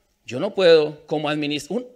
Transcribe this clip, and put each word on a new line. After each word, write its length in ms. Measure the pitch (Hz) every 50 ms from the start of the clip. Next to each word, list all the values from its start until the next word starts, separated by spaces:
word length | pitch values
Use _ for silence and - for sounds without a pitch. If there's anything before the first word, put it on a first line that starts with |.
| _ _ _ _ _
Yo 140 | - 120 127
no 160 | 175 220 -
puedo, 500 | 196 185 170 165 160 151 151 151 147 -
como 220 | - 160 151 151 147
administ-, 380 | 151 151 147 147 147 143 - -
un, 180 | 185 247 247 - -